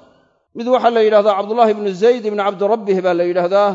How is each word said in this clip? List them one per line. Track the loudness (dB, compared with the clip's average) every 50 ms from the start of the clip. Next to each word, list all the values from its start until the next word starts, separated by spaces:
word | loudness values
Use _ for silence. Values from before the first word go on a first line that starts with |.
| -20 _ _ _ _ _ _ _ _ _ -12
Mid | -8 -2
waxaa | 0 0 0 0 0
la | 0 2
yidhahdaa | 2 4 4 4 2 2 0
Cabdullaahi | -2 -2 -4 2 2 2 2
ibnu | 2 -2 -4 -6
Zayd | -4 0 2 2 2 2 -2
ibnu | -6 -4 -2
Cabdirabbih | -2 -4 -2 -2 -2 -2 -2 -2 -2 -2 -2 0
baa | 0 -2 0
la | 0 0
yidhaahdaa, | 0 0 -2 -2 0 2 2 2 2